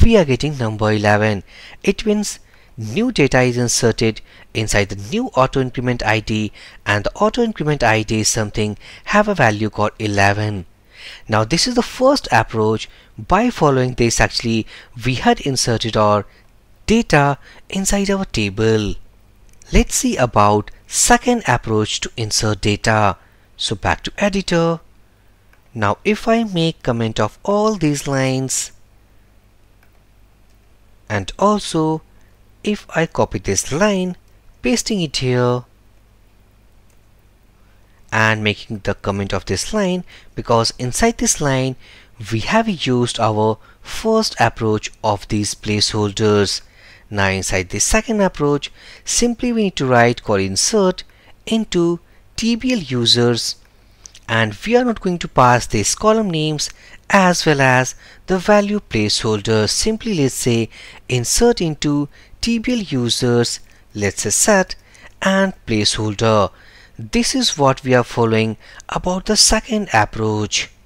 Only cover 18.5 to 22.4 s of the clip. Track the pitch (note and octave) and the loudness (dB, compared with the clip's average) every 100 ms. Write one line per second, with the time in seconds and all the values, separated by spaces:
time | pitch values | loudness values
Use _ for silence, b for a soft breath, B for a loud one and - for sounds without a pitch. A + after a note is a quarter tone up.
18.5 | G2 A2 A2 G2+ F2 - - _ _ - | 0 0 2 0 -6 -10 -20 _ _ -20
19.5 | - - F3+ A#3 - B3+ A#3 B2 - G#2 | -20 -2 0 2 0 -2 0 0 4 4
20.5 | G#2 - - - - - A#3+ - A#3+ - | 4 0 -12 -8 -2 4 4 2 0 2
21.5 | A#2+ - G#2+ G#2+ - - - A2 - | -2 0 -2 0 -4 -8 -8 -6 -2